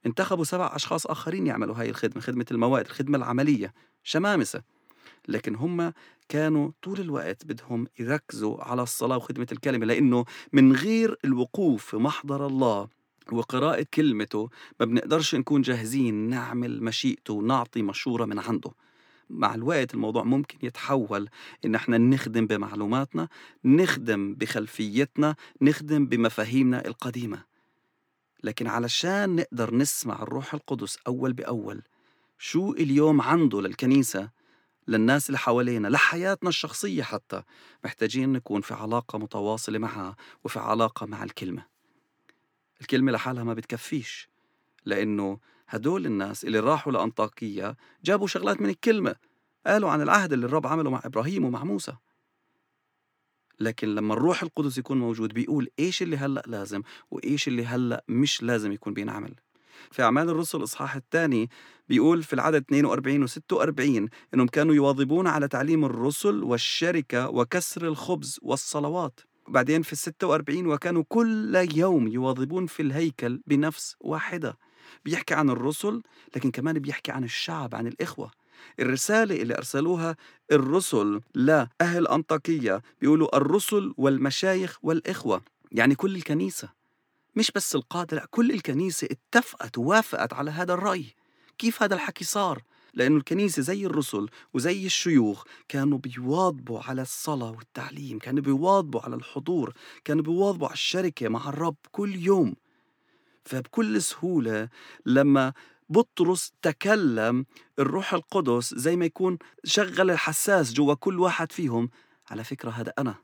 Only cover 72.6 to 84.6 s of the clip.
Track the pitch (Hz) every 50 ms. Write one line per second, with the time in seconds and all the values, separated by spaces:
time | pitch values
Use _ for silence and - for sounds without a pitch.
72.6 | 185 165 - - 156 135 131 147 165 165 135 - - 120 123 - - - 143 139
73.6 | 147 156 151 - - - - _ - - 151 156 151 - - 175 160 120 110 _
74.6 | _ _ _ _ - - - - _ 151 165 - - - - 143 156 139 127 120
75.6 | 117 139 156 - - 202 214 233 220 _ _ _ - - - 123 123 135 120 -
76.6 | 131 156 160 156 139 143 135 - _ - - 131 127 117 - - - - 165 160
77.6 | 139 117 113 110 117 117 - _ - 170 - - - 113 _ _ _ _ _ -
78.6 | - - - - - 127 131 131 - - 208 220 226 202 185 - 92 120 120 -
79.6 | - - - 139 151 165 180 170 165 165 160 - - - - _ _ _ - 147
80.6 | 131 131 147 190 185 - - 120 101 104 104 104 - _ _ - 127 139 156 151
81.6 | 123 120 _ _ 170 175 175 175 170 - - 156 156 _ 160 156 - - 165 156
82.6 | 127 110 95 101 - _ _ _ - 135 151 160 160 - - 139 139 143 165 208
83.6 | - - 214 208 196 190 - - 131 139 135 135 135 139 131 - - 190 190 185